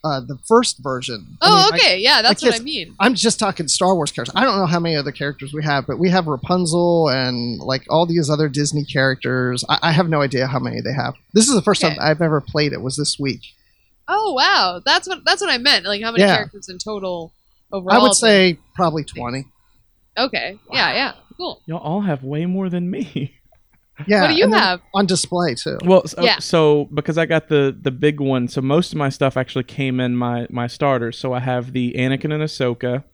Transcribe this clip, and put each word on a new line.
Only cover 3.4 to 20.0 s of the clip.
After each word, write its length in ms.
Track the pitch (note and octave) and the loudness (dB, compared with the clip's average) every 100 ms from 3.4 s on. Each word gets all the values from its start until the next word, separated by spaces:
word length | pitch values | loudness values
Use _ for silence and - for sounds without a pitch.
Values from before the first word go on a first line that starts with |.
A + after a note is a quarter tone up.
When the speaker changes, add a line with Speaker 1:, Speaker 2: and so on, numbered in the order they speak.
| G#3+ - D#3 | -2 -2 -4
Speaker 1:
Star 260 | - G#3+ | 0 2
Wars 180 | F#3 D3 | 2 0
characters. 220 | - A#2+ F3+ | -4 -4 0
I 80 | |
don't 140 | C4 G3 | 2 2
know 80 | F3+ | 0
how 140 | F3 | 0
many 160 | E3+ D3+ | 0 -2
other 160 | C#3 | -4
characters 420 | - C#3+ C#3 C3+ | -6 -8 -6 -10
we 100 | D3 | -6
have, 220 | D#3 C#3+ C3 | -2 -2 -2
but 140 | C3 | -2
we 100 | F3+ | 2
have 160 | F#3 E3 | 2 2
Rapunzel 840 | C3+ - F3+ E3+ E3+ F3 E3+ D#3 | -4 0 0 2 2 2 4 2
and, 500 | C3 B2+ B2 A#2+ A2+ | 2 0 -2 -4 -6
like, 260 | E2 C3 - | -4 -4 0
all 200 | D#3 E3+ | 0 2
these 240 | E3+ C#3+ | 0 0
other 180 | D3+ D#3 | 0 0
Disney 340 | C3+ D3 D3 | 0 -2 -2
characters. 800 | C#3+ C#3 C3+ C3 B2+ B2+ B2 B2 - | -4 0 0 0 -2 -2 -2 -4 -2
I, 80 | D#3+ | 0
I 80 | E3 | 2
have 180 | D#3+ F3 | 2 2
no 120 | D#3 | 0
idea 240 | C#3 B2+ C3 | 0 0 -2
how 100 | C3 | -2
many 240 | B2 A#2 | -4 -6
they 120 | A#2 | -6
have. 200 | B2+ B2 - _ G3+ | -6 -6 -10 _ 2
This 120 | A#3 | 4
is 60 | |
the 80 | A#3+ | 2
first 220 | G#3+ G3 | 2 2
Speaker 2:
Okay. 100 | F3 | 0
Speaker 1:
time 100 | D3 | 0
I've 180 | D3 D3+ | 0 0
ever 200 | E3 D3+ | 0 0
played 320 | - D3+ D3 | -2 -2 -2
it, 80 | C3 | -2
was 160 | B2 C3 | -6 -4
this 220 | D3 - | -4 -4
week. 220 | C#3 A2+ - _ _ _ _ _ - | -4 -6 -12 _ _ _ _ _ -4
Speaker 2:
Oh, 260 | G4 G#4+ | -2 0
wow. 480 | C4 E4 F#4+ F#3+ F3+ | 0 2 2 0 -2
That's 240 | - E4 F#4 | -2 -2 -2
what, 160 | F4 - | -6 -2
that's 140 | F#4 | 0
what 100 | G4 | 0
I 80 | B3+ | 0
meant. 260 | B3+ A#3 F3+ | 2 0 0
Like, 160 | G3+ | -4
how 100 | A3+ | -2
many 120 | A#3 | 4
Speaker 1:
Yeah. 120 | G3+ E3+ | 4 4
Speaker 2:
characters 300 | G#3 G3+ G3 | 0 -14 -18
in 120 | F3+ | -14
total 520 | G#3+ G#3 F#3+ F3 E3 _ _ _ _ | -10 -8 -6 -8 -10 _ _ _ _
overall? 240 | G3 F3+ A3 | -8 4 6
Speaker 1:
I 60 | |
would 80 | D#4 | 6
Speaker 2:
for 60 | D4 | 4
Speaker 1:
say 420 | A3+ G3+ F#3 D#3+ _ | 6 6 6 2 _
probably 300 | - E3+ D#3 | -2 0 0
twenty. 420 | C#3+ - A#2+ B2+ C#3 _ _ _ _ _ | -8 -8 -6 -6 -10 _ _ _ _ _